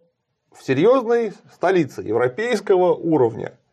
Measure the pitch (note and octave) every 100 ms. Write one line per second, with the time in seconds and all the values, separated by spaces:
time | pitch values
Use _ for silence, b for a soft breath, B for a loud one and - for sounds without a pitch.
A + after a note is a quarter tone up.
0 | _ _ _ _ _ - - C3 G#3+ C4+
1 | A3+ A#3+ A3 - _ _ E3+ F#3 C3+ -
2 | F#2+ A2+ B2 G#3+ A#3+ A#3 - F3+ F3+ D3+
3 | E3 D#3 A2+ A#2 - - _